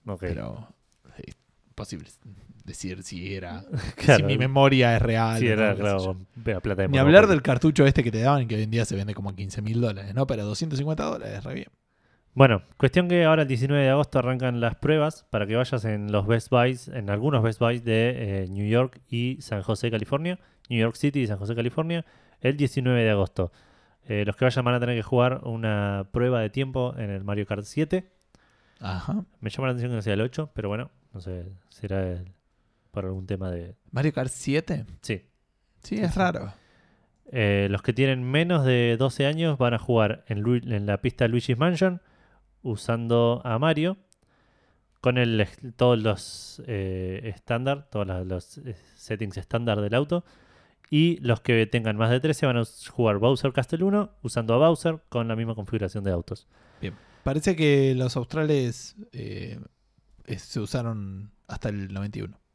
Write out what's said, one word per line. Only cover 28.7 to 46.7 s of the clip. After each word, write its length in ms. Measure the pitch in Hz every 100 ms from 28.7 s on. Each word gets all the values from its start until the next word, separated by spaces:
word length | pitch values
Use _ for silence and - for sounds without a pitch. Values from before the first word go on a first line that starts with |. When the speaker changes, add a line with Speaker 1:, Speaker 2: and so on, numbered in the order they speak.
| _
Speaker 2:
Ajá. 460 | 98 92 - 202 - _
Speaker 1:
Me 100 | 110
llama 160 | - 131
la 60 |
atención 180 | 123 123
que 60 | 117
no 60 |
sea 120 | 107
el 60 | 101
ocho, 320 | 123 - 156
pero 140 | - 104
bueno, 240 | 107 135 _ _
no 80 | 101
sé, 260 | 90 90 90 92 _
será 420 | - 101 95 92
el, 180 | 90 90 _ _ _ _ _ _
por 120 | -
algún 220 | 95 95 95
tema 240 | 95 92
de 240 | 87 87 - _
Speaker 2:
¿Mario 220 | 123 151
Kart 180 | 147 127
siete? 540 | - - 143 160 147 107 -
Speaker 1:
Sí. 140 | - 98 _ _ _ _ _ _
Speaker 2:
Sí, 140 | - 214
Speaker 1:
Sí, 40 |
Speaker 2:
es 100 | 180
Speaker 1:
sí. 60 | 185
Speaker 2:
raro. 320 | 180 175 101 - _ _ _ _ _ _ -
Speaker 1:
Eh, 340 | 127 104 101 101
los 140 | 98
que 100 | -
tienen 300 | 117 135 127
menos 420 | 123 143 170 170
de 300 | 131 123 120 113
doce 300 | 135 - 139
años 320 | 160 165 139
van 160 | 123
a 40 | 113
jugar 440 | - 117 104 - _
en 100 | 104
Lu-, 140 | 107 123
en 240 | 123 107 101
la 140 | 98
pista 240 | 123 - 117
Luigi's 320 | 120 - 120
Mansion 420 | 165 165 185 180 _ _ _ _ _ _
usando 800 | 127 107 - 117 117 117 117 120
a 140 | 123 113
Mario 380 | 156 156 170 196 _ _ _ _ _ _ _ _ _ _
con 180 | 127 123
el 220 | 120 110
est-, 240 | 101 - 127
todos 260 | - 123 120
los, 640 | 110 101 - - - -
eh, 540 | -